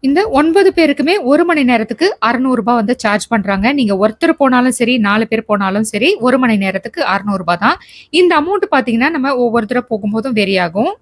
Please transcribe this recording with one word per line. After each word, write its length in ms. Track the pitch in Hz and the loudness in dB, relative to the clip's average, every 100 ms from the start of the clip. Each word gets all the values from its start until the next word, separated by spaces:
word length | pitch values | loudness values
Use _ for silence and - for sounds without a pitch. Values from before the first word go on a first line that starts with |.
இந்த 180 | 269 285 427 | 0 0 0
ஒன்பது 420 | 277 311 330 381 | 0 2 4 4
பேருக்குமே 420 | - 320 285 277 403 | 4 0 2 0 0
ஒரு 200 | 254 294 | 2 2
மணி 180 | 349 320 | 2 0
நேரத்துக்கு 420 | 254 240 220 226 359 - | 2 0 -2 -2 -2 0
அறுநூறு 400 | 220 247 262 247 | -2 0 0 0
ரூபாய் 200 | 208 240 | 0 0
வந்து 140 | 208 254 | 0 -2
சார்ஜ் 280 | 214 208 - | -2 -2 -2
பண்றாங்க. 380 | 233 202 196 214 | -4 -2 0 0
நீங்க 220 | 285 226 190 | 0 0 2
ஒருத்தர் 360 | 214 214 330 | 0 0 -2
போனாலும் 420 | 320 277 254 254 | 2 2 2 0
சரி, 200 | 247 233 254 | 0 0 0
நாலு 280 | 208 208 226 | 2 0 0
பேர் 180 | 220 226 | -4 -2
போனாலும் 400 | 208 196 196 220 | -2 0 -2 -4
சரி, 220 | 208 269 403 | -2 0 0
ஒரு 180 | 240 254 | 0 2
மணி 180 | 254 214 | 2 0
நேரத்துக்கு 440 | 196 190 220 - | 0 -4 -8 -6
அறுநூறு 360 | 277 196 208 196 | -2 -2 -2 -4
ரூபாய் 180 | 170 175 | -2 0
தான். 140 | 220 349 - - - | 0 -2 -8 -20 -4
இந்த 220 | 311 359 330 | 2 4 2
அமௌண்ட் 300 | 302 392 - | 0 -2 0
பாத்தீங்கன்னா, 400 | 285 247 226 269 | 0 0 0 0
நம்ம 240 | 330 269 262 | -2 -2 0
ஒவ்வொரு 320 | 247 226 214 | 0 0 -2
தடவை 160 | 247 247 | -4 -4
போகும்போதும் 480 | 220 208 220 240 | -6 -4 -4 -4
வேரி 220 | 220 196 190 | -2 0 0
ஆகும். 320 | 175 175 277 427 | -2 -2 -4 -4